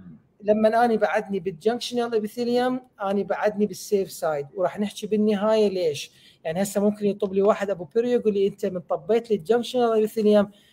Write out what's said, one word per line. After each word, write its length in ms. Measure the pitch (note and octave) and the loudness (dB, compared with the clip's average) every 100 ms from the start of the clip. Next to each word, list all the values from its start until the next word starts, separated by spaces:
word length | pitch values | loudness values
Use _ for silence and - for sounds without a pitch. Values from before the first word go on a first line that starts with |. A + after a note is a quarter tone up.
| F3+ E3 _ _ | -20 -20 _ _
لما 420 | G3+ G#3+ A3 A3+ | 0 4 4 4
اني 120 | A#3+ A3 | 2 2
بعدني 440 | F#3+ G3 G#3 G3 | 2 0 -2 -6
بالجنكشنال 720 | E3+ E3 G#3+ A#3+ - A#3+ A#3 | -6 -4 -2 -2 -4 -4 -2
ابيثيليوم، 680 | A#3 G#3 A#3+ A#3+ A#3+ B3+ B3+ - - | -2 -4 -4 -2 0 0 -2 -8 -8
اني 220 | G3 G3+ | -4 -2
بعدني 420 | F#3 F#3+ G#3 G3+ G#3 | -2 0 -2 0 -2
بالسيف 440 | F3+ - G3+ F#3 | -2 -2 -2 -2
سايد، 360 | - E3 D3 C#3+ | -4 -4 -4 -6
وراح 260 | G3+ F3+ F#3+ | -4 -4 -2
نحكي 260 | G#3 - G#3 | -6 -6 -4
بالنهايه 600 | G#3 G#3+ G#3 G#3+ A3 G#3 | 0 2 2 2 4 2
ليش. 420 | F#3 E3+ C#3 - _ - _ | 2 -2 -2 -8 _ -20 _
يعني 180 | E3 E3+ | -6 -2
هسه 180 | G3+ G#3 | -2 0
ممكن 260 | G#3 G#3 G#3 | 0 0 -2
يطب 260 | G3+ G3+ | -2 -2
لي 100 | G3 | 2
واحد 280 | G3 G3+ G3+ | 2 2 0
ابو 140 | F3+ | -6
بيريو 360 | F3 A3+ A#3+ A#3+ | -4 -2 0 2
يقول 140 | G#3+ | 2
لي: 120 | G3+ G3 | 2 0
"انت 200 | G3+ G3+ | -2 -6
من 140 | F3+ | -6
طبيت 500 | - E3+ D#3+ A3+ A3+ | -6 -6 0 0 0
لي 60 | G#3 | -2
الجنكشنال 560 | D#3 A#3+ A#3+ B3 A#3 | 2 0 0 0 2
ابيثيليوم، 580 | A3+ G#3+ A3+ G#3 G#3 G3+ - _ | 2 0 2 4 4 2 -4 _